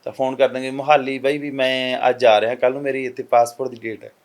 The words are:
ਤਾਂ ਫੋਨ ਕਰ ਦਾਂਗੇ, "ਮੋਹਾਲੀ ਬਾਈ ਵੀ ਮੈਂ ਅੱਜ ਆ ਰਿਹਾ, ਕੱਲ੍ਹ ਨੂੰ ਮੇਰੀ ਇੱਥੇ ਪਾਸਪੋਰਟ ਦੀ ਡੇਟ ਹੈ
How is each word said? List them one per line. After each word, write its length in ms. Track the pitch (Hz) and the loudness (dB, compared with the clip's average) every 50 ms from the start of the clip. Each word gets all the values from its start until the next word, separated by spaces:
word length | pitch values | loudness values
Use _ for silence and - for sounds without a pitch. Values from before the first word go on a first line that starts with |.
| _ | _
ਤਾਂ 80 | - | -14
ਫੋਨ 240 | 113 - 135 131 135 | -6 -4 -4 -4 0
ਕਰ 140 | 131 139 127 | 2 2 2
ਦਾਂਗੇ, 220 | 117 127 131 131 | 2 -4 -8 -6
"ਮੋਹਾਲੀ 480 | 131 139 135 139 151 143 131 131 135 135 | -8 -6 2 2 2 2 2 -2 -6 -2
ਬਾਈ 180 | 123 135 147 147 | -2 -2 -2 -2
ਵੀ 140 | 143 147 | -4 -8
ਮੈਂ 580 | 139 135 131 131 131 131 131 127 127 - - 127 | -4 -2 0 0 0 -2 -2 -2 -4 0 0 0
ਅੱਜ 160 | 127 123 127 | 0 4 6
ਆ 160 | 120 107 107 | 6 6 6
ਰਿਹਾ, 140 | 107 113 127 | 4 0 -2
ਕੱਲ੍ਹ 180 | 120 - 123 131 | 0 0 0 0
ਨੂੰ 100 | 139 143 | 0 -4
ਮੇਰੀ 220 | 139 135 135 131 | -4 -4 -4 -6
ਇੱਥੇ 180 | 123 123 - 127 | -6 -8 -10 -6
ਪਾਸਪੋਰਟ 460 | - - 120 120 120 - _ 135 127 | 2 4 4 4 2 0 _ -8 -8
ਦੀ 80 | 120 117 | -8 -10
ਡੇਟ 260 | 117 113 110 101 113 | -12 -12 -12 -12 -16
ਹੈ 80 | 113 _ _ | -20 _ _